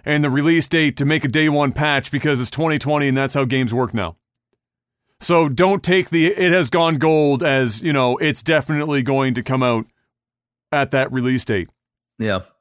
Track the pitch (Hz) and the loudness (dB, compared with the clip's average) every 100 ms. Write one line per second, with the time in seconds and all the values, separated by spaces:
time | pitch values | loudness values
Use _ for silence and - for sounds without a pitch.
0 | - 147 147 135 151 165 143 165 151 131 | -2 0 2 2 2 2 2 0 0 0
1 | 143 156 135 147 156 147 143 139 151 139 | 0 0 0 0 2 2 0 0 0 0
2 | - 143 151 139 123 - 160 151 139 147 | -2 -2 0 0 -2 -2 -2 -2 -2 0
3 | 139 131 135 143 123 131 123 117 120 113 | 0 0 0 -2 -2 0 0 -2 -2 -4
4 | 87 - _ _ _ _ _ _ _ _ | -6 -8 _ _ _ _ _ _ _ _
5 | _ _ - 170 151 127 185 196 - 185 | _ _ 0 2 2 2 2 2 0 0
6 | 180 165 165 202 180 185 135 175 165 151 | 0 0 0 2 2 2 0 0 0 0
7 | 160 156 147 135 131 135 123 107 156 139 | 2 2 2 2 0 0 0 -2 -2 0
8 | 127 127 156 139 - 156 135 151 151 143 | 0 0 -2 -2 0 0 0 -2 -2 -2
9 | 127 135 131 123 120 131 127 113 110 _ | 0 0 0 -2 -2 0 2 0 -4 _
10 | _ _ _ _ _ _ _ 147 139 135 | _ _ _ _ _ _ _ -2 0 0
11 | 139 127 123 127 - 101 85 _ _ _ | -2 -2 0 -2 -2 -4 -4 _ _ _
12 | _ - 110 95 - _ | _ -6 -2 -2 -6 _